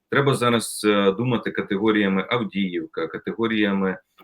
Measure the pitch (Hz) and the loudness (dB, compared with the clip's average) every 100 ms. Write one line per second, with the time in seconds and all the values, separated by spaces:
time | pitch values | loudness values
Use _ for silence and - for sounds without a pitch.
0 | _ 123 139 110 120 117 - - 107 101 | _ 0 2 2 2 2 0 -2 2 4
1 | 98 95 123 113 - - 95 98 110 104 | 2 2 0 -2 -2 -6 -4 0 2 2
2 | 101 95 - 120 104 98 95 87 80 - | 2 0 0 -2 -2 -4 -4 -4 -6 -6
3 | 80 - - 92 113 110 101 98 95 92 | -6 -6 -8 -4 -2 0 0 0 -2 -4
4 | _ _ | _ _